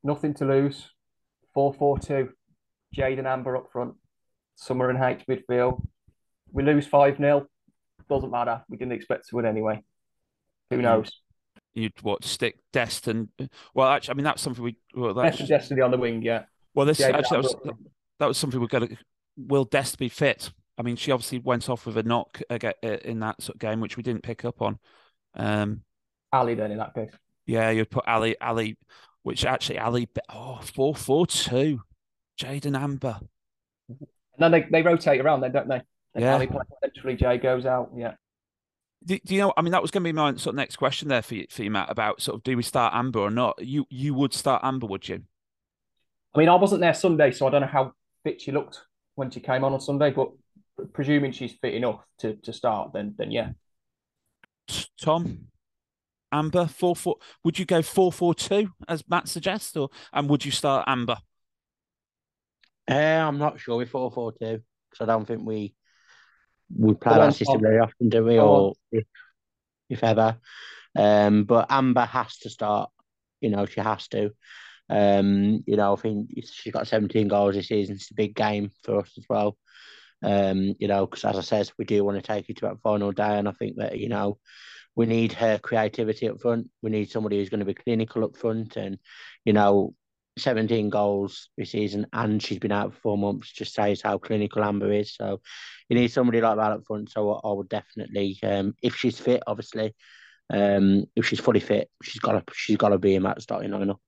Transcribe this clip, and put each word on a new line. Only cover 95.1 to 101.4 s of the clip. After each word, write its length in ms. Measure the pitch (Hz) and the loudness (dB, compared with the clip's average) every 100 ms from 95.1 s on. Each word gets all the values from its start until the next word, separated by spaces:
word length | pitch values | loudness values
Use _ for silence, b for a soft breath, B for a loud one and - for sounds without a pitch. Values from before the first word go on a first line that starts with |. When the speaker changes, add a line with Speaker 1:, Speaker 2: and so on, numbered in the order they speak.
| - | -6
Speaker 3:
So 260 | 104 98 B B B B B | -6 -6 B B B B B
you 60 | 120 | 2
need 160 | 120 | 2
somebody 300 | 135 123 113 | 2 2 4
like 160 | 113 107 | 2 2
that 140 | 107 | 0
up 140 | 107 - | -2 -6
front. 260 | 107 98 | -8 -8
So 220 | - 104 | -2 -2
I, 160 | 104 107 | -2 -2
I 40 | |
would 160 | 101 98 | -4 -4
definitely, 680 | 107 - - 107 101 98 95 | -8 -8 -14 -8 -4 -4 -4
um, 320 | 104 98 98 113 | -2 0 -2 -2
if 120 | 123 - | -4 0
she's 240 | 123 110 | -2 -2
fit, 220 | - 123 - | 0 0 0
obviously, 480 | 107 113 113 110 - b b b b _ | -8 -8 -6 -6 -6 b b b b _
um, 560 | 101 101 101 98 98 - - | 2 4 6 6 4 2 -2
if 100 | 113 | -2
she's 120 | |
fully 200 | - | 0